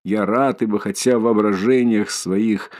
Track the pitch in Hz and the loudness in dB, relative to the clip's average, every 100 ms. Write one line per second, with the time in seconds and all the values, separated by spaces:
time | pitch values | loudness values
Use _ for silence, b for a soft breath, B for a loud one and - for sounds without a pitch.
0 | 90 107 98 117 135 - 110 101 104 98 | -4 -2 0 0 0 0 -2 -2 -4 -2
1 | 123 120 117 107 104 95 107 131 120 110 | 0 2 2 2 2 0 2 2 2 0
2 | 107 - 90 95 110 101 - | -2 -6 -4 -2 0 -2 -4